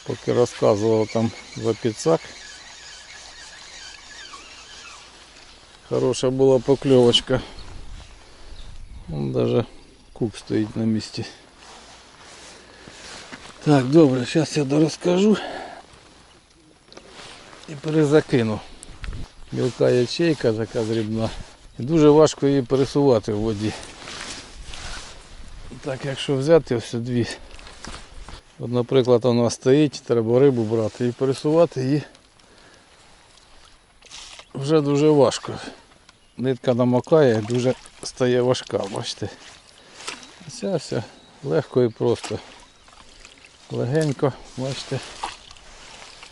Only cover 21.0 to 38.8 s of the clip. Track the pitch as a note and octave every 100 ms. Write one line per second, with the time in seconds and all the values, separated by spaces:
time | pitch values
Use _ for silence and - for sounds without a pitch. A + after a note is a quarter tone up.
21 | G#2+ A2 A2 - - - - - A#2+ E3
22 | D3+ D3 D#3 - C#3 C#3 A#2+ C3 C3+ C#3+
23 | C#3+ A#2 G#2 G#2 A2 G#2 G#2+ - - -
24 | - - - - - - - - - -
25 | - - - - - - - B2+ C#3+ C3
26 | C#3+ C3+ - C#3 C#3 E3 C3+ A#2+ - A#2+
27 | A#2+ B2 A2+ - - - - - - -
28 | - - - - _ _ B2 B2 A#2+ C3+
29 | A#2+ A#2+ B2 A#2 A#2+ - C3 C#3 D3+ -
30 | - A#2 A2+ A#2+ C#3+ B2 G#2+ A2+ G#2+ -
31 | B2 A#2+ C3+ C3 D3+ D#3+ E3+ - C3 D3
32 | - - _ _ _ - - - _ _
33 | - - _ - _ - - _ _ _
34 | - - - - - - C#3 D#3+ C#3+ C#3+
35 | D3+ D3+ A#2+ - - - - - _ _
36 | _ _ _ - B2 B2+ - A#2+ B2 B2
37 | - D#3+ C#3 A2+ G#2+ B2 B2 B2 - -
38 | - - B2+ B2 B2 B2+ - G#2